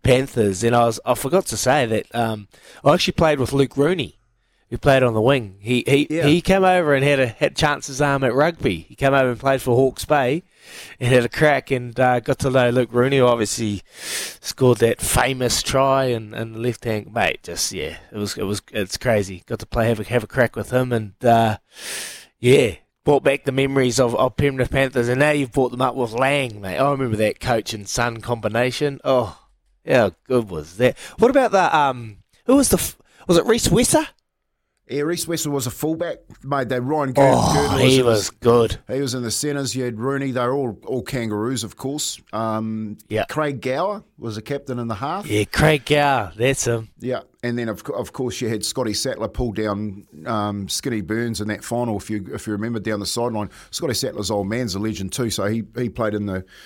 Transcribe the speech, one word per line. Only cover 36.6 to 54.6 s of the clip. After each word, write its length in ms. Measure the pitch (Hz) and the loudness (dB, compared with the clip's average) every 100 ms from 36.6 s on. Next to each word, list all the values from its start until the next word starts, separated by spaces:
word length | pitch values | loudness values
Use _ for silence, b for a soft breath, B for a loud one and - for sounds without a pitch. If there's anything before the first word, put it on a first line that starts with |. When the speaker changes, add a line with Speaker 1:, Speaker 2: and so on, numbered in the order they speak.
| 127 | -2
Speaker 2:
they, 100 | 127 | -2
Ryan 320 | 127 151 135 | -2 -2 0
Gerd-, 200 | 131 139 | 4 6
Speaker 1:
Oh, 200 | 127 - | 6 4
Speaker 2:
Girdler 300 | 147 143 104 127 | 2 2 2 4
was 80 | |
Speaker 1:
he 60 | 131 | 6
Speaker 2:
in 60 | 120 | 4
the 60 | |
Speaker 1:
was 180 | 110 98 | 2 0
good. 480 | _ 120 120 113 - - | _ 4 4 4 -2 -6
Speaker 2:
He 100 | 131 | -4
was 140 | 139 | -4
in 100 | 127 | -4
the 80 | 120 | -4
centres. 420 | - 147 143 135 | -4 -4 -4 -4
You 120 | 127 123 | -4 -6
had 120 | 110 | -4
Rooney. 340 | 127 139 139 | -4 -2 -2
They 100 | 123 | -2
were 120 | 123 | 0
all, 240 | 143 127 101 - | 0 -4 -6 -6
all 160 | 127 | -6
Kangaroos, 600 | - 131 113 104 113 131 | -4 -4 -2 -2 -2 -4
of 140 | 104 - | -6 -8
course. 420 | 131 147 - - _ | -8 -6 -8 -10 _
Um, 640 | 110 113 110 110 110 107 107 - | -4 -2 -2 -4 -6 -8 -12 -6
Speaker 1:
Yeah. 160 | 107 98 | -4 -2
Speaker 2:
Craig 320 | - 151 135 | -2 -4 -4
Gower 420 | 127 131 190 208 _ _ | -4 -2 -4 -6 _ _
was 180 | 117 107 | -10 -10
the 60 | |
captain 380 | - 143 143 123 | -8 -8 -6 -8
in 100 | 117 | -6
the 60 | 104 | -6
half. 320 | 139 185 208 | -6 -8 -2
Speaker 1:
Yeah, 180 | 107 101 | -2 0
Craig 400 | - 151 151 - | 2 2 2 2
Gower. 480 | 147 143 131 95 92 | 2 4 2 -2 -2
That's 300 | 127 139 - | 0 0 -2
him. 220 | 117 113 _ | -4 -6 _
Speaker 2:
Yeah, 220 | 127 123 - _ | -8 -8 -10 _
and 160 | 120 120 | -6 -4
then 120 | 117 | -4
of, 160 | 101 - | -6 -6
co-, 80 | |
of 180 | - 107 | -6 -6
course 300 | - 127 120 | -6 -6 -4
you 80 | 113 | -4
had 160 | 110 - | -4 -4
Scotty 280 | - 117 | -4 -2
Sattler 360 | 104 135 87 107 | -2 -4 -6 -8
pull 240 | - 123 | -4 -4
down, 520 | 107 107 101 107 98 - 73 80 | -2 -2 -2 -6 -10 -18 -14 -6
um, 420 | 110 104 101 95 | -2 -2 -4 -6
Skinny 320 | - 139 113 | -6 -4 -4
Burns 400 | 85 110 120 104 | -4 -4 -4 -4
in 80 | 107 | -6
that 160 | 101 | -6
final, 320 | - 120 120 101 | -4 -4 -2 -4
if 140 | - | -6
you, 180 | 107 92 | -8 -8
if 120 | 104 - | -10 -6
you 60 | |
remember, 300 | 104 113 117 | -6 -4 -4
down 180 | 104 104 | -4 -4
the 60 | 98 | -4
sideline. 440 | 120 120 110 101 B B | -4 -4 -4 -8 B B
Scotty 240 | - 160 | -8 -4
Sattler's 360 | 113 131 - 98 | -2 -4 -6 -4
old 180 | 104 95 | -2 -2
man's 260 | 113 | -4